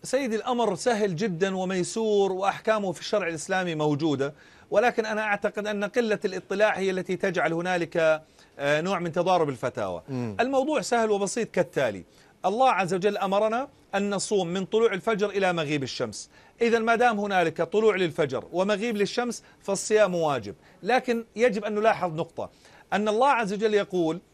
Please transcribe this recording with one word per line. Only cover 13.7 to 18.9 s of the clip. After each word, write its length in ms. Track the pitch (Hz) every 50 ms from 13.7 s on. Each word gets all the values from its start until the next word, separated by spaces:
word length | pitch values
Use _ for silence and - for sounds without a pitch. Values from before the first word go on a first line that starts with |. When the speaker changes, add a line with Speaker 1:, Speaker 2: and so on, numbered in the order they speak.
| _ _ _ _ -
Speaker 1:
أن 140 | 196 202 202
نصوم 380 | 202 185 - - 220 202 180 165
من 180 | 170 190 190
طلوع 280 | - - 220 226 220 190
الفجر 360 | 190 - 226 226 190 202 202
إلى 240 | 185 202 190 185 180
مغيب 300 | 170 160 139 151 147 135
الشمس. 460 | 117 - - 131 113 104 - - - _ - - - _ _
إذا 180 | 233 233 220 233
ما 160 | 220 226 233
دام 240 | 214 240 247 226 202
هنالك 420 | 202 208 202 185 175 165 160 -
طلوع 340 | 170 165 - 202 220 220 196
للفجر 480 | 180 185 165 139 - 160 135 127 120 - -
ومغيب 460 | - 170 185 196 214 190 208 240